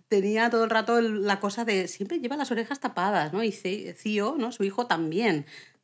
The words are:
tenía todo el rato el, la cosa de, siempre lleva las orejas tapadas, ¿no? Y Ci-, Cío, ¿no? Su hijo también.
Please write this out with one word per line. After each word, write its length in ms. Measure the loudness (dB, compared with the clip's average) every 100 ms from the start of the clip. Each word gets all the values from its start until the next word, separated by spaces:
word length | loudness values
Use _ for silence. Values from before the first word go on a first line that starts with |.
| 0
tenía 440 | 2 4 2 2
todo 120 | 4
el 80 | 4
rato 280 | 2 4 4
el, 260 | 4 0 0
la 140 | 0
cosa 240 | -2 -2
de, 240 | 0 0 0
siempre 320 | -6 -4 -4
lleva 160 | -4 -4
las 160 | -2
orejas 260 | -2 -2 -4
tapadas, 540 | -4 -2 0 2 0
¿no? 100 | 0
Y 80 | -2
Ci-, 440 | -2 -6 -6 -8 -8
Cío, 400 | -2 0 0 -2
¿no? 140 | -4
Su 100 | -2
hijo 240 | -2 0 -2
también. 600 | 0 0 2 2 2 -2 -14 -20 _